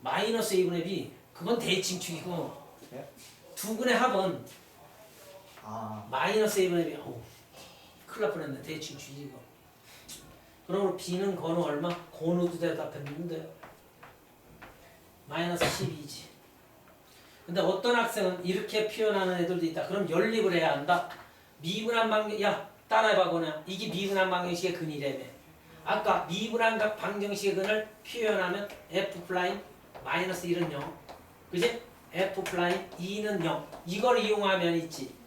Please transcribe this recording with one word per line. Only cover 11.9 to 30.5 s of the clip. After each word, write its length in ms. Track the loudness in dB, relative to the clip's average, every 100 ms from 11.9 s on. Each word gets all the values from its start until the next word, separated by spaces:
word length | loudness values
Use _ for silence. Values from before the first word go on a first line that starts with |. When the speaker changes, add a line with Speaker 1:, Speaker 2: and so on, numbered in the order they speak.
| -4 -8
Speaker 1:
건우도 460 | -4 2 4 2 0
대답했는데. 920 | -2 -2 -4 -8 -10 -6 -6 -6 -8 -14 -20 -20 -20 -20 -20 -20 -20 -20 -20 -20 -20 -20 -20 -20 -20 -20 -8
마이너스 380 | -4 -2 0 0
십이지. 600 | 0 -4 -6 -12 -14 -16 -20 -20 -20 -20 -20 -20 -20 -20 -20 -20 -20 -6
근데 140 | 0
어떤 340 | 2 2 4 4
학생은 500 | 4 2 0 0 0
이렇게 420 | -2 0 0 -2
표현하는 480 | 2 2 2 2 2
애들도 220 | 0 2 0
있다. 220 | -2 -2
그럼 220 | -2 0
연립을 440 | 2 2 4 4
해야 180 | 4 4
한다. 360 | 2 2 2 0 -8 -18 -20 -20 -12
미분한 500 | -6 -2 0 2 4
방정-, 300 | 2 2 2
야, 280 | 2 0 -4 -16 2
따라해봐, 440 | 4 6 6 4
건우야. 300 | 4 0 -4 -6
이게 220 | -6 -4
미분한 400 | -2 0 2 4
방정식의 440 | 2 0 0 0 -2
근이라며. 480 | -4 -2 -4 -4 -8 -16 -20 -20 -20 -12
아까 420 | -2 0 4 2 2
미분한 480 | -4 -2 2 2 4
가-, 180 | 0 0
방정식의 600 | -4 -4 -2 0 0 0
근을 340 | 2 0 -2 -12 -12
표현하면 600 | -2 2 2 2 -2 -4 -10 -4
F 280 | -2 -2 -4 -4
프라임 340 | 0 0 -2 -8 -20 -20 -14 -4
마이너스 400 | -2 -2 -2
일은 240 | 0